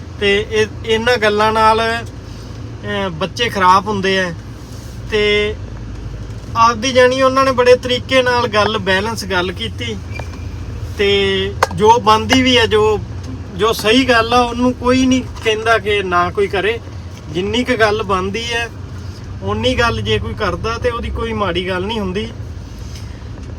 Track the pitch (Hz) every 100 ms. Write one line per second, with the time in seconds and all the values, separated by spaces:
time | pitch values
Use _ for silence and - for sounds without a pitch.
0 | - - 202 202 214 220 214 - 220 220
1 | 233 247 214 208 220 220 220 220 226 233
2 | 226 - - - - - - - 208 202
3 | 190 156 185 - 233 196 185 185 196 202
4 | 190 190 180 165 - - - - - -
5 | - 214 208 208 208 214 - - - -
6 | - - - - - 226 226 226 262 247
7 | 254 262 262 262 269 247 247 247 254 247
8 | - 262 247 240 240 208 208 220 190 190
9 | 226 220 190 185 185 180 220 - 233 202
10 | - - - - - - - - - -
11 | 202 202 196 190 196 196 - 170 214 240
12 | 214 214 214 262 254 240 220 214 214 202
13 | - - - - - 175 220 214 208 247
14 | 254 233 226 247 240 233 254 247 240 262
15 | 262 254 - - 226 214 226 220 202 208
16 | 190 175 175 208 196 196 196 226 - -
17 | - - - 160 196 233 254 233 220 214
18 | 196 185 190 220 233 233 226 - - -
19 | - - - - 190 214 247 247 233 220
20 | 202 214 214 208 214 - 220 233 247 233
21 | 214 - 226 214 190 175 185 185 196 226
22 | 190 185 226 - - - - - - -
23 | - - - - -